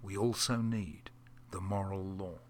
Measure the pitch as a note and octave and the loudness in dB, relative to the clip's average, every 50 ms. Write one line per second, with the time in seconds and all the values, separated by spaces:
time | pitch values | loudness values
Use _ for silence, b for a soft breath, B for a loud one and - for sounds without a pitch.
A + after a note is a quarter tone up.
0 | - G2 G2 G2+ G#2+ A#2+ A2+ - - - B2 A#2 A2+ A2+ A#2 A2 G2+ D#2+ D2+ - | -6 -4 0 4 4 4 4 4 2 2 4 2 4 2 2 2 0 -2 -6 -10
1 | - - - - - - - - - - - F#2 F#2 F#2+ G2+ G2+ G2 G2 G2 G2 | -14 -16 -18 -18 -20 -20 -18 -18 -14 -10 -8 -4 -2 0 2 2 2 0 0 -2
2 | F#2+ F#2+ F#2+ F#2+ F#2+ F#2 E2 D2+ - - | -2 -2 -2 -4 -4 -6 -6 -10 -14 -18